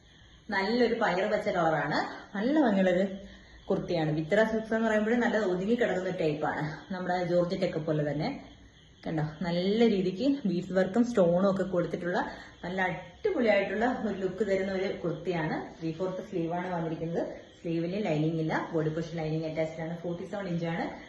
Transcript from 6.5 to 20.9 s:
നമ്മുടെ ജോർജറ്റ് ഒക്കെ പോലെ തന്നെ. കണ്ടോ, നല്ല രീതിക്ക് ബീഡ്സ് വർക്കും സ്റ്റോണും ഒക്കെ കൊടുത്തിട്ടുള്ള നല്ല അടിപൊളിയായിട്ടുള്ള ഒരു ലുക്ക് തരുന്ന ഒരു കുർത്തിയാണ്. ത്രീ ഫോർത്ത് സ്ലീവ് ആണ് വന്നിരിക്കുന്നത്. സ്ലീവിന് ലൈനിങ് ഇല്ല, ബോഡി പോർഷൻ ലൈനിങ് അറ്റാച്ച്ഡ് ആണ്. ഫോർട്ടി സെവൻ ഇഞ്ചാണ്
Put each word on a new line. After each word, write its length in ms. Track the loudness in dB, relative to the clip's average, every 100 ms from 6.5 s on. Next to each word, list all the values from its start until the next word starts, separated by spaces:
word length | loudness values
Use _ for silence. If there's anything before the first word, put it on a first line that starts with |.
| -2 -4 -6 -8
നമ്മുടെ 240 | -6 -2 0 2
ജോർജറ്റ് 340 | 2 2 0 -2
ഒക്കെ 120 | -2 0
പോലെ 160 | 0 0
തന്നെ. 200 | 0 -2 -4 -12 -20 -20 -20 -20 -14 -6
കണ്ടോ, 200 | -2 -2 -4 -2
നല്ല 320 | 0 2 4 6 4
രീതിക്ക് 340 | 0 0 0 0 0
ബീഡ്സ് 260 | -2 0 2
വർക്കും 260 | 2 2 2
സ്റ്റോണും 400 | 4 4 6 4
ഒക്കെ 140 | 2 0
കൊടുത്തിട്ടുള്ള 480 | 0 0 -2 -2 -2 -4 -8 -16 -12
നല്ല 160 | -6 -2 -2
അടിപൊളിയായിട്ടുള്ള 960 | -2 -10 -4 -2 2 4 4 4 0 0 0 -2
ഒരു 80 | -2
ലുക്ക് 240 | -4 -2 0
തരുന്ന 200 | 0 0 -2
ഒരു 100 | -2 -2
കുർത്തിയാണ്. 560 | -4 -4 -4 -2 -2 -2 -6 -8
ത്രീ 100 | -6 -4
ഫോർത്ത് 260 | -4 -4 -6
സ്ലീവ് 260 | -4 -2 -2
ആണ് 100 | -4 -4
വന്നിരിക്കുന്നത്. 440 | -4 -4 -4 -4 -4 -6 -16 -10
സ്ലീവിന് 420 | -4 -2 -2 -2 0
ലൈനിങ് 340 | 2 2 0 0
ഇല്ല, 180 | -2 -2
ബോഡി 160 | -2 0 -2
പോർഷൻ 200 | -4 -4
ലൈനിങ് 240 | -4 -2 -2
അറ്റാച്ച്ഡ് 340 | -2 -4 -4 -8
ആണ്. 60 | -6 -6
ഫോർട്ടി 200 | -6 -6
സെവൻ 180 | -6 -4 -4
ഇഞ്ചാണ് 320 | -2 -2 -4